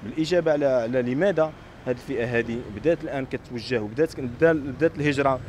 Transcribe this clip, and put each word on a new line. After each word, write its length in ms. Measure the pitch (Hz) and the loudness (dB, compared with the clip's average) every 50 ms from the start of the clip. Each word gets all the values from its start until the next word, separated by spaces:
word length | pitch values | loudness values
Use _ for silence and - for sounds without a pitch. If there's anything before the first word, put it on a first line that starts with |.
| - | -10
بالإجابة 480 | 104 127 151 160 156 180 175 165 160 151 | -8 -2 -2 0 2 2 2 4 4 2
على، 140 | 147 147 | 2 2
على 360 | 139 131 127 117 117 127 131 123 | 4 2 2 2 2 0 0 0
لماذا 500 | 120 127 139 175 202 185 156 156 156 151 - - - - - - | 0 0 2 2 2 4 2 2 0 0 -10 -20 -20 -20 -12 -4
هاد 100 | 127 127 | -4 -4
الفئة 420 | - - - 135 110 120 117 123 117 | -4 -4 -6 -4 -2 -2 0 0 0
هادي 200 | 117 113 117 120 120 101 104 | 0 0 -4 -6 -6 -8 -10
بدات 280 | 104 107 151 170 160 160 | -2 0 0 0 2 -2
الآن 220 | 156 127 139 135 | -6 -6 -6 -6
كتوجه 560 | 127 - 123 - - 127 120 107 110 127 117 107 | -6 -6 -10 -8 -8 -10 -10 -6 -2 -2 -2 -2
وبدات، 380 | 104 110 127 156 160 - - | -2 0 0 0 0 0 -6
بدا-، 320 | 135 123 120 - 156 165 160 | -8 -8 0 4 4 4 4
بدات 400 | 156 135 147 127 - 156 165 - | 4 0 -6 -4 0 0 0 2
الهجرة 440 | 151 143 151 143 139 139 135 135 127 - | 2 0 0 2 2 2 2 2 0 -4